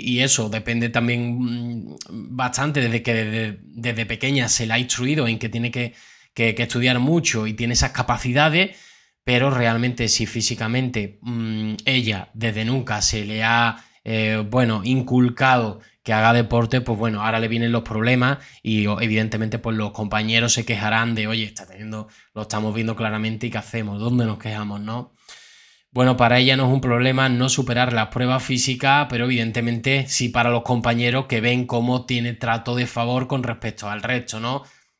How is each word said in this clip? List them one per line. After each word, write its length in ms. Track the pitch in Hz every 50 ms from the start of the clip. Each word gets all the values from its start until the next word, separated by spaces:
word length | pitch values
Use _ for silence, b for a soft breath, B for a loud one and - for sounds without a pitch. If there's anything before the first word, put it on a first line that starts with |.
| - 123
y 120 | 123 120
eso 280 | 131 135 - - 113 107
depende 400 | 107 110 107 - 117 117 117 117
también, 480 | 113 127 117 120 120 120 120 120 120 123
mm, 560 | 123 120 117 120 120 120 120 113 - - - - - -
bastante 720 | 87 113 95 - 127 127 127 123 - - 135 151 143 143
desde 220 | 127 117 113 113 -
que 100 | 123 117
desde, 460 | 113 110 107 107 113 113 107 101 90 -
desde 420 | 69 76 117 117 123 113 113 113
pequeña 440 | 98 117 104 131 131 139 139 139 127
se 160 | - - 117
la 100 | 110 113
ha 40 | 120
instruido 480 | 123 123 - - 123 131 151 156 131
en 100 | 113 113 110
que 100 | 120 110
tiene 220 | 107 117 117 120
que, 220 | - 127 120 117 B B B B B B B B B
que, 220 | - 117 113 110
que 80 | - 120
estudiar 360 | 113 - 120 123 127 127 123
mucho 480 | 123 143 165 170 139 - - 113 107
y 60 | 110 107
tiene 200 | - 120 120 123
esas 180 | 123 - 123
capacidades, 840 | - - 123 - 120 110 - 123 123 143 151 160 151 170 190 185 B B B B B B B B B B -
pero 280 | - 123 123 131 139
realmente 560 | 135 127 120 117 113 117 120 123 120 120 120
si 180 | 107 - - 113
físicamente, 920 | 104 - 117 110 - 120 - 113 110 117 127 131 123 123 113 101 98 101 -
mm, 520 | - 120 120 117 113 113 110 110 110 107 107 101 -
ella 440 | 131 135 127 120 110 107 92 92 - -
desde 320 | 110 117 113 104 107 110
nunca 360 | 113 127 135 117 - 113 107
se 240 | 104 - - 110 104
le 180 | 104 107 110 110
ha, 420 | 113 117 117 117 113 113 B B B B B B
eh, 400 | 110 113 110 110 107 110 110 107 104
bueno, 320 | 113 127 127 113 110 104 92
inculcado 1000 | 120 131 131 123 - 127 127 127 123 123 - 131 131 127 123 117 107 95 - b b b b
que 120 | - - 110
haga 200 | 107 110 113 117
deporte, 480 | 120 117 104 120 117 117 110 131 127
pues 160 | 123 123 113
bueno, 260 | 101 113 113 107 104 107
ahora 160 | 113 113 113
le 80 | 113
vienen 240 | 110 117 117 117 117
los 120 | 117 117 117
problemas 560 | - 107 107 110 120 127 123 123 131 139 139 B B B B B
y, 240 | 107 110 107 104
o, 120 | 104 104 -
evidentemente, 580 | 117 110 110 110 110 110 113 110 110 110 110 110
pues 180 | - 113 110
los 140 | 110 104 101
compañeros 600 | - - 107 101 110 107 107 110 113 117 117 117 -
se 120 | 123 113
quejarán 480 | - 113 101 104 107 110 110 117 117 117
de, 140 | 110 107
"Oye, 160 | 107 113 113 110
está 240 | 101 104 - 95
teniendo, 400 | - - 98 107 107 110 107 107 107 b b b b b
lo 100 | 110 107
estamos 300 | - - 107 107 110 104
viendo 220 | 113 113 113 110
claramente 520 | - 117 107 107 107 107 110 113 110 127
y 20 | 117
¿qué 80 | - 107
hacemos? 400 | - - - 117 110 104 101 101
¿Dónde 260 | 110 120 123 123 117
nos 140 | 110 104 -
quejamos, 420 | - 110 107 107 104 104 101 101
no?". 320 | 104 110 113 123 - - B B B B B B B B B B B B B B B B
Bueno, 260 | - 123 127 127 123
para 200 | - 123 117 123
ella 180 | 123 127 131 131
no 120 | 131 135
es 60 | 123 131
un 80 | 135
problema 480 | 123 127 120 120 123 131 131 131 135 131
no 200 | 123 120 127 123
superar 440 | - - 127 123 120 123 123 123 120
las 160 | 110 110 -
pruebas 340 | - 123 127 123 131 131 -
físicas, 640 | - 131 123 - 135 127 127 139 139 139 147 147 -
pero 160 | 123 117 120
evidentemente 800 | 127 131 117 113 113 110 123 117 117 117 113 113 135 135 139 131
sí 220 | 135 - - 127 120
para 220 | - 123 117 120
los 100 | 120 117
compañeros 640 | 117 - 123 117 117 120 120 120 120 120 120 135 135
que 160 | 135 131 110
ven 240 | 107 120 123 123 123
cómo 400 | 123 127 120 117 123 123 127 123
tiene 280 | - 127 120 117 120 117
trato 420 | - - 117 113 113 - 123 123
de 100 | 123 123
favor 400 | 117 - 120 117 120 123 127 127
con 140 | 127 143 131
respecto 480 | 123 113 113 - - 113 107 - 104 101
al 140 | 104 104 98
resto, 360 | 117 127 120 123 - - 110
¿no? 240 | 113 120 131 139 135 B B B B B B